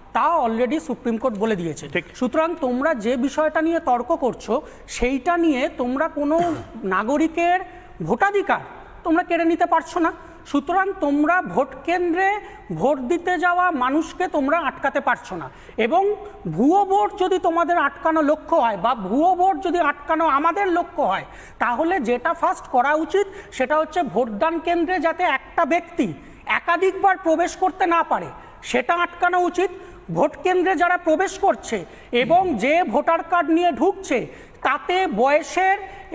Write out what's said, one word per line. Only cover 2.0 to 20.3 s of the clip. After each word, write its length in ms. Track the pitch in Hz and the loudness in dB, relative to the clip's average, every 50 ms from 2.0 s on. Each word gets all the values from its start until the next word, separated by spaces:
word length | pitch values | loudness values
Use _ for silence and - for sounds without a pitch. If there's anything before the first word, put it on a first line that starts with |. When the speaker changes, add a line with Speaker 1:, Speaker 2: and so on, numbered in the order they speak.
| 165 - - - | -6 -6 -6 -4
Speaker 1:
সুতরাং 280 | 254 240 - 311 320 330 349 - 285 | -4 -2 2 2 0 0 0 -2 -2
তোমরা 260 | 247 240 254 277 320 320 233 190 | -2 0 0 0 0 0 0 0
যে 80 | 233 262 254 240 | -2 0 0 0
বিষয়টা 340 | 277 - 302 311 311 311 320 320 | -2 0 0 0 0 2 0 0
নিয়ে 140 | 330 339 330 330 277 | 0 0 0 0 0
তর্ক 220 | 247 240 240 247 330 330 277 | 0 0 0 -2 -2 0 0
করছো, 300 | 233 - - - - 214 294 302 - - - - - - | -2 -2 -4 -4 -2 -2 -2 -4 -6 -16 -20 -16 -12 -6
সেইটা 380 | - 240 247 269 262 262 349 349 349 339 | -2 0 0 0 0 0 0 2 2 4
নিয়ে 180 | 320 285 247 269 330 - - | 2 2 2 0 -2 -2 -4
তোমরা 260 | 254 247 254 269 311 330 320 294 | -4 -2 -2 -2 -2 -2 -2 -2
কোনো 180 | 294 285 311 339 349 349 311 269 - | 0 0 2 2 0 0 -2 -6 -8
<coughs> 300 | - - 226 240 190 185 | -14 -12 -8 -4 -2 0
নাগরিকের 640 | 190 214 220 285 302 320 320 320 339 339 349 359 370 370 - - - - - - - 170 156 | 0 0 0 0 2 0 0 0 0 2 2 2 0 -2 -6 -16 -20 -20 -16 -12 -6 -4 -2
ভোটাধিকার 540 | - - 392 403 403 403 349 - 233 147 135 - - - - - - - - | 0 2 2 2 2 0 0 0 0 -2 -4 -8 -18 -20 -20 -20 -16 -6 -2
তোমরা 180 | 349 311 339 359 - | 0 2 2 2 2
কেড়ে 160 | 339 330 339 330 | 0 2 2 2
নিতে 140 | 349 320 359 349 359 | 2 2 2 2 2
পারছো 240 | 320 - - - 359 320 | 0 0 -2 -2 0 0
না। 60 | 339 339 - - - - - - - | 0 -2 -4 -12 -20 -20 -20 -8 -4
সুতরাং 360 | - 285 277 - 349 392 381 392 381 392 320 | -4 -2 0 0 0 0 0 0 -2 -2 0
তোমরা 320 | 285 285 294 302 311 349 370 349 190 170 | 0 2 2 2 2 2 2 0 0 0
ভোট 160 | 202 285 - - - - | 0 0 -2 -4 -8 -4
কেন্দ্রে 420 | 330 339 370 349 349 320 359 381 392 415 415 - - - - - - 175 156 | -2 0 0 0 0 0 2 2 0 0 -2 -6 -12 -18 -14 -10 -8 -4 0
ভোট 180 | 180 262 302 269 254 240 | 2 2 2 0 0 -2
দিতে 220 | 349 339 349 370 359 320 349 | -2 -2 0 -2 0 0 2
যাওয়া 200 | 359 349 359 359 370 339 254 | 2 2 2 2 2 2 0
মানুষকে 420 | 247 254 277 320 311 - - - 359 - - | 0 0 0 0 -2 -2 -4 -4 -4 -2 0
তোমরা 220 | 302 262 277 302 339 311 262 | 0 0 2 0 0 0 -2
আটকাতে 320 | - - - 269 269 285 277 262 | -4 -2 -2 -2 -2 0 0 0
পারছো 260 | 240 - - - 190 170 | -2 -2 -4 -10 -10 -10
না। 60 | 143 131 - - - - - - 220 | -10 -12 -14 -18 -20 -8 -4 -2 0
এবং 160 | 226 302 359 392 403 415 - - - - - - 180 151 | 2 2 2 2 2 0 -4 -8 -16 -14 -10 -8 -6 0
ভুয়ো 280 | 165 240 294 359 403 403 381 | 2 4 4 4 4 4 4
ভোট 200 | 381 403 415 403 - - | 2 2 2 0 0 0
যদি 140 | 359 370 381 359 - | 0 0 0 0 0
তোমাদের 300 | 349 330 339 339 285 349 349 294 | 0 2 2 2 2 2 2 2
আটকানো 340 | 285 - - - 320 320 320 302 277 | 0 0 0 0 2 2 2 4 2
লক্ষ্য 260 | 311 320 - - 320 285 240 | 2 0 0 0 2 2 2
হয় 140 | 233 208 180 180 | 2 0 0 0
বা 80 | 233 262 226 190 | 0 0 -2 -2
ভুয়ো 260 | 180 208 277 320 370 370 349 | -2 2 2 4 4 4 4
ভোট 160 | 359 381 381 285 - | 4 2 2 0 -2
যদি 120 | 349 294 349 320 285 | -2 0 2 2 0
আটকানো 340 | 285 - - - 320 311 330 311 | 0 -2 -2 -2 0 2 2 2